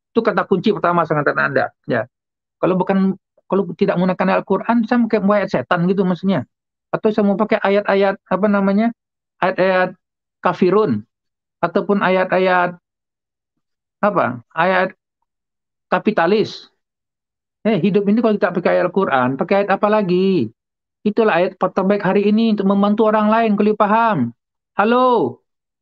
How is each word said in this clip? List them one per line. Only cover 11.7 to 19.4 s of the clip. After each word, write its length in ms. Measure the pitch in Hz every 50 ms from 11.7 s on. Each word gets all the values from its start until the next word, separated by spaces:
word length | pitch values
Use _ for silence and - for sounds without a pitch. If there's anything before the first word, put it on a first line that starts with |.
| 175 202 185 175 202 202
ayat-ayat, 800 | 170 175 185 185 185 185 175 180 185 185 185 180 180 180 175 175 _ _ _ _ _ _ _ _ _ _ _ _ _ _ _ _ _ _ _ _ _ _ _ _
apa, 480 | - 208 190 170 123 117 123 123 - _ -
ayat 400 | 160 165 185 190 185 185 190 - _ _ _ _ _ _ _ _ _ _ _ _ _ _ _ _ _ _ _
kapitalis. 800 | - 180 165 220 - - 170 170 202 220 190 - - - - - _ _ _ _ _ _ _ _ _ _ _ _ _ _ _ _ _ _ - 208
Eh, 160 | 226 185 143
hidup 240 | 208 175 208 202 190
ini 160 | 202 233 226
kalau 160 | 226 214 202
tidak 240 | - 185 180 185 175
pakai 160 | - 180 180
ayat 80 | 180 175
Al-Quran, 480 | 175 196 190 - 135 131 123 127 135
pakai 180 | 135